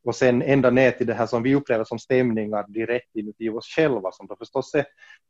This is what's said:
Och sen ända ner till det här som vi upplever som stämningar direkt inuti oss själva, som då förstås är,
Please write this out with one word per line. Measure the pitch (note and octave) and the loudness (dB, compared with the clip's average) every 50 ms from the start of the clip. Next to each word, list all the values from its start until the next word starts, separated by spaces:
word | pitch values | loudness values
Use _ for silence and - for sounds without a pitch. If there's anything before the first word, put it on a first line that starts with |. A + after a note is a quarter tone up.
| _ A#2+ | _ -6
Och | A2+ | -2
sen | - C#3 B2+ B2 B2 | 2 2 2 4 2
ända | D#3+ C#3+ C#3 C#3 B2+ B2+ | 2 2 2 4 4 4
ner | A#2+ C3 C3+ B2 | 4 4 4 4
till | A#2 - B2+ A2+ | 2 0 -2 -4
det | A2+ | -2
här | G#2+ A#2 | -2 -2
som | G#2 - A#2 A2+ | -2 -2 -2 0
vi | C3 C3+ | 2 0
upplever | C#3+ - - B2 A2 A2 | 0 0 0 -2 -2 -2
som | - A#2+ A2 | -4 -8 -10
stämningar | - - C3 B2+ B2+ B2 A2+ A2 G#2+ G#2 G#2+ G#2 G#2 G#2 | -4 0 2 2 2 2 0 -2 -2 -2 -4 -6 -6 -6
direkt | G2+ A2+ A2+ A2 A#2+ B2 - _ _ | -6 -6 -4 -2 -4 -4 -6 _ _
inuti | A2+ G#2 G#2+ G#2 - A2+ A2+ | -10 -10 -10 -10 -8 -8 -6
oss | G#2+ A#2 A2 - | -6 -8 -10 -6
själva, | - - D#3+ D3+ C3 G#2+ F#2 F#2 | -2 0 0 2 0 -2 -4 -6
som | - - G2 F#2+ | -8 -10 -14 -18
då | G#2 | -16
förstås | - A2+ - - C3+ B2+ - - | -16 -16 -8 -6 -6 -6 -2 -2
är, | D3+ C#3 - _ _ - - - - _ _ | -2 -2 -4 _ _ -20 -20 -20 -20 _ _